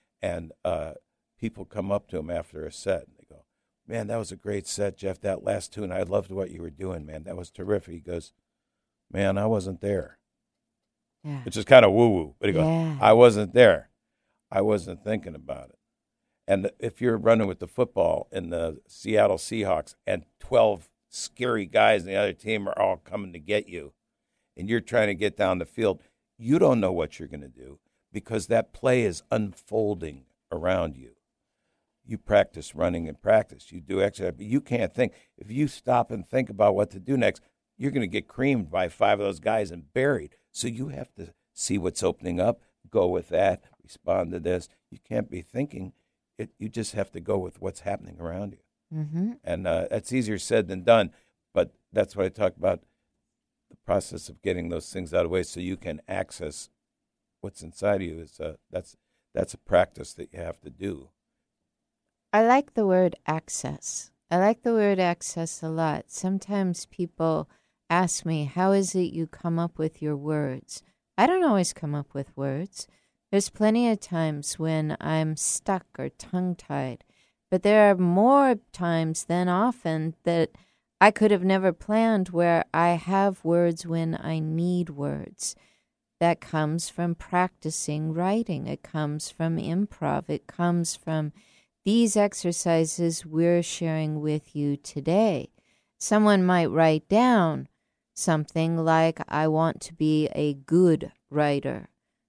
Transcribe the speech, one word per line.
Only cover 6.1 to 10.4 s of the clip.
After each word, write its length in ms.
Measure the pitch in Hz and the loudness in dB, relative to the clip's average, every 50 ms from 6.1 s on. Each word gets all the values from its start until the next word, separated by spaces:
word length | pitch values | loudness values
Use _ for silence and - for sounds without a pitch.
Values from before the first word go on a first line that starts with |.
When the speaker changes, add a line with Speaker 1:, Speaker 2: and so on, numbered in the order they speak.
| 98 104 95 95 | -2 -2 -2 -4
Speaker 1:
what 220 | 95 98 95 90 - | -6 -8 -8 -8 -10
you 100 | 85 85 | -12 -14
were 80 | 82 | -14
doing, 340 | 73 69 95 92 90 82 73 | -12 -10 -8 -8 -8 -8 -10
man. 200 | 76 78 78 76 | -12 -14 -14 -14
That 120 | 92 87 | -12 -12
was 140 | 90 87 - | -12 -14 -14
terrific." 440 | - - 92 101 104 98 - - 82 | -14 -10 -4 -2 -2 -2 -2 -6 -14
He 60 | 82 | -14
goes, 320 | - 87 87 85 - - _ _ _ _ _ _ _ _ _ _ _ _ _ _ _ _ | -12 -10 -8 -8 -10 -12 _ _ _ _ _ _ _ _ _ _ _ _ _ _ _ _
"Man, 260 | - 95 101 98 95 98 | -4 -2 0 0 0 0
I 80 | 104 | 0
wasn't 340 | 110 113 104 90 95 92 82 | 0 0 0 -2 -4 -8 -6
there." 380 | - 101 101 92 - - - _ _ _ _ _ | -4 -2 -2 -2 -4 -6 -12 _ _ _ _ _